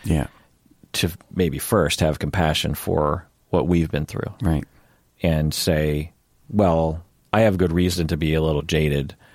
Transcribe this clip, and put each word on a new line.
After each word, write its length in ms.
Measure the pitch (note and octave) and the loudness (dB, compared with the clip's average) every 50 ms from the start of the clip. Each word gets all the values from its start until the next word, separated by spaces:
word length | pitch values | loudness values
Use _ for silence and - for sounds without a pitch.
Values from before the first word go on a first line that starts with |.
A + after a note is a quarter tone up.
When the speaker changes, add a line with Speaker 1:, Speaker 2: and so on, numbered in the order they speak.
| - | -4
Speaker 1:
Yeah. 220 | - E2+ D2 C2 - - - _ _ _ _ _ _ _ _ _ - - | -2 0 0 -2 -4 -10 -20 _ _ _ _ _ _ _ _ _ -10 -6
Speaker 2:
to 160 | - - E2+ - - - - - | -4 -4 -4 -4 -8 -16 -6 -2
maybe 240 | F#2 F#2 D#2+ C2+ D2 | 0 0 0 -2 -4
first 420 | - - A2+ G2+ D#2+ C#2+ - - | -2 0 2 2 2 2 2 2
have 180 | - D#2 D2+ - | 2 0 0 0
compassion 560 | - D2 - F2+ E2 D#2 D#2 - - C#2+ D2 | -4 -4 0 0 2 2 0 0 -2 -4 -4
for 520 | - - F#2 F2 D#2+ D2+ D2 D2+ E2+ - _ _ _ _ - | -4 -4 -2 0 0 0 0 -2 -4 -6 _ _ _ _ -2
what 180 | - F2 C#2 E2+ | 0 0 2 2
we've 220 | F2 E2+ E2 D#2 | 2 2 2 0
been 160 | - D2+ D2+ | -2 -4 -6
through. 260 | - - - - - - - | -6 -8 -8 -8 -8 -6 -4
Speaker 1:
Right. 220 | - E2+ D#2+ C#2 - - _ _ _ _ _ _ _ _ _ - | -2 0 0 -2 -4 -8 _ _ _ _ _ _ _ _ _ -2
Speaker 2:
And 300 | - E2+ D#2+ D#2 D2+ D2+ - | 0 0 2 2 0 -2 -2
say, 580 | - - F#2+ E2 D2+ D2+ D2+ D2 D2 D#2 F2 - _ _ _ _ _ _ - | -2 0 0 0 0 0 0 -2 -4 -6 -8 -14 _ _ _ _ _ _ -4
"Well, 520 | G#2+ G#2 G2+ F2 E2 E2 D#2+ D#2+ D#2+ E2+ - _ _ _ _ _ | 0 2 2 4 4 2 0 0 -2 -6 -10 _ _ _ _ _
I 80 | - G#2+ | 2 2
have 140 | A2+ G#2+ F#2 F2 | 4 4 4 2
good 140 | F#2 E2+ | 2 2
reason 340 | E2 F2+ F2+ F2+ F2 F2+ E2 D2+ | 2 2 2 2 0 0 -2 -2
to 80 | E2 | -2
be 180 | D2 D#2+ D#2 D#2 | -2 0 0 0
a 80 | D#2+ | 2
little 200 | D#2 D#2+ D2+ D2 | 0 0 0 -2
jaded, 520 | D2+ - D#2+ D#2 D#2 D2+ C#2+ C#2+ C#2 - - _ _ - | -2 -2 0 0 2 2 0 -2 -4 -6 -10 _ _ -20